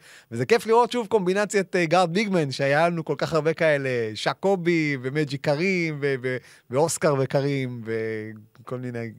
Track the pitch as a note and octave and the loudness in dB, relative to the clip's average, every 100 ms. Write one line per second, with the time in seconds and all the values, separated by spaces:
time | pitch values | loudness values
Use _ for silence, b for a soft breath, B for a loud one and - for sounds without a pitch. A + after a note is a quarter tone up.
0 | B B - A#2 B2+ A3+ G#3 A3+ A#3+ A#3+ | B B -10 -4 2 2 4 2 2 -2
1 | G3+ A3 F3+ F#3+ G#3 G3+ F3 F#3 E3 F3 | 0 0 2 0 0 -2 0 0 2 2
2 | F3 F3+ G#3 F#3 C#3+ B2+ C#3 C#3+ E3+ E3+ | 2 0 0 0 0 0 2 4 2 0
3 | D#3+ C#3+ C#3+ D#3 D3+ D#3 E3 C#3+ C3+ B2 | -4 -2 0 0 0 2 2 2 0 -2
4 | A2 G#2+ D#3 - F#3+ G3 E3+ E3 D3+ C3+ | -2 -4 -4 0 0 2 2 2 0 -2
5 | B2+ D3 D3 C#3 D#3+ C#3+ F#3+ F3+ E3 D3 | -2 -2 -2 -2 -2 0 0 0 -2 -2
6 | C#3+ C3+ B2+ B2+ B B - B2+ D#3+ - | -2 -2 -4 -6 B B -4 0 0 2
7 | E3+ C#3 C3 C#3+ C#3 C#3 C3 B2 A2 A2+ | 0 2 0 0 0 -2 -4 -6 -6 -4
8 | A2 A2 A2 A2 G#2+ - A2 B2+ B2 A#2+ | -4 -6 -8 -14 -20 -20 -12 -10 -8 -8
9 | A#2 | -8